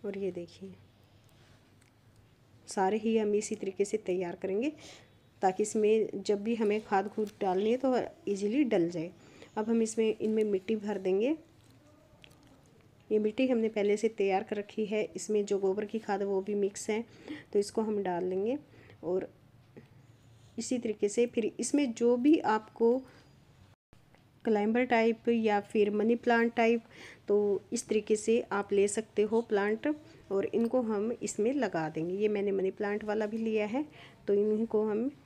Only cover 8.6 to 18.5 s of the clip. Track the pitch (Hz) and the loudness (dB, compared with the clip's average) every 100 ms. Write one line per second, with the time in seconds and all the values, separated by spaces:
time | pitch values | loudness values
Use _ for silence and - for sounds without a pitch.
8.6 | 262 214 170 175 165 - - - - - | 2 2 2 -2 -8 -10 -20 -20 -12 -6
9.6 | 214 226 220 226 220 214 214 220 214 196 | 0 2 2 0 0 0 0 0 0 -2
10.6 | 190 220 202 196 190 190 240 320 - - | -2 -4 -2 -4 0 2 2 0 -6 -20
11.6 | - - - - _ - - - - - | -20 -20 -20 -20 _ -20 -20 -20 -20 -20
12.6 | - - _ _ _ 214 214 214 262 240 | -20 -20 _ _ _ 0 0 0 2 2
13.6 | 220 220 202 208 226 220 196 190 226 208 | 0 0 0 2 0 0 0 0 -2 -8
14.6 | 208 - 214 214 - 185 - 214 202 202 | -6 -6 -4 -2 -4 -8 -2 -2 0 0
15.6 | 196 190 214 226 220 196 202 196 196 208 | 0 0 -4 -6 -4 -4 0 -2 -2 -2
16.6 | 196 202 - 214 233 - - 302 - 208 | -2 -4 -4 -4 -4 -14 -16 -16 -2 -2
17.6 | 202 - 220 208 190 175 185 185 208 | 0 -2 -2 -2 -2 -2 -2 -2 -2